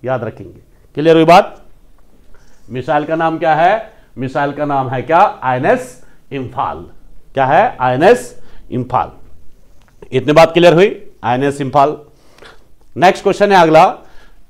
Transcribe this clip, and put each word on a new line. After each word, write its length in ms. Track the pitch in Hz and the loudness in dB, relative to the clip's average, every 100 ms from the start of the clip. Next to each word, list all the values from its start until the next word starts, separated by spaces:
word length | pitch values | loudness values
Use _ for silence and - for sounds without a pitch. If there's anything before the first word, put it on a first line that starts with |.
| 120 | -8
याद 180 | 127 | -6
रखेंगे। 500 | 110 - 92 85 _ _ _ - | -8 -12 -18 -20 _ _ _ -4
क्लियर 200 | 156 165 | 2 4
हुई 100 | 160 | 6
बात? 360 | 175 - - - - - - - - - - - - - | 6 4 -4 -20 -20 -20 -20 -20 -20 -20 -20 -20 -20 -14
मिसाइल 360 | 123 127 151 156 | -10 -4 -4 -2
का 100 | 160 | -4
नाम 220 | 165 160 | -4 -2
क्या 180 | 160 156 | -2 2
है? 380 | 175 220 - - _ - | 2 0 -4 -20 _ -12
मिसाइल 340 | 131 147 143 | -8 -4 -4
का 140 | 143 147 | -4 -4
नाम 240 | 139 131 | -4 -4
है 120 | 131 | -6
क्या? 380 | 123 160 202 - | -2 2 2 0
आईएनएस 600 | 131 127 160 247 - - - - - | -4 -2 0 -2 -4 -18 -20 -20 -14
इम्फाल। 540 | 139 120 - 110 73 85 - - - - | -12 -10 -8 -8 -8 -14 -20 -20 -20 -10
क्या 120 | - 131 | -4 0
है? 320 | 156 226 - | 2 0 -2
आईएनएस 640 | 127 127 175 240 - - - - - | -4 2 2 2 -2 -14 -14 -14 -10
इम्फाल। 400 | 127 123 123 - - - - - - - - - _ - | -10 -6 -4 -6 -10 -20 -16 -16 -18 -20 -20 -20 _ -8
इतनी 220 | 127 127 | -4 0
बात 200 | 151 160 | 4 4
क्लियर 200 | 170 170 | 4 4
हुई? 380 | 160 208 - - - | 4 2 -2 -16 -10
आईएनएस 380 | 110 123 143 143 | -4 -2 -2 -4
इम्फाल। 360 | 131 139 139 - - _ _ _ - - - - - - | -2 0 0 -2 -14 _ _ _ -20 -20 -20 -20 -16 0
नेक्स्ट 260 | 170 196 | 0 2
क्वेश्चन 280 | 196 180 202 | -2 0 2
है 100 | 190 | 4
अगला, 360 | 165 156 185 247 - - - - - | 6 6 4 0 -14 -20 -20 -20 -20